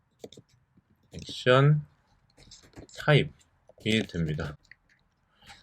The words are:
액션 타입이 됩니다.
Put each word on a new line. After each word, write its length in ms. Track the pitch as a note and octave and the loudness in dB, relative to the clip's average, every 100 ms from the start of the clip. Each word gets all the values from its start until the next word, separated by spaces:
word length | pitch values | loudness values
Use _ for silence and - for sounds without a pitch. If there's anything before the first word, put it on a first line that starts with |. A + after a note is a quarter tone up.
| _ _ - - _ _ _ _ _ _ _ | _ _ -20 -20 _ _ _ _ _ _ _
액션 680 | - - - B2+ C3 C#3+ D3+ - _ _ _ _ _ - - _ - - - | -18 -14 -4 2 4 4 2 -2 _ _ _ _ _ -20 -20 _ -20 -20 -6
타입이 1080 | - C#3 - - _ _ _ _ A2 A2 - | 0 2 0 -8 _ _ _ _ -2 -2 -2
됩니다. 460 | F2 D#2+ D2+ D2+ D2 _ _ _ _ _ _ _ _ - - | -4 -4 -6 -8 -12 _ _ _ _ _ _ _ _ -20 -20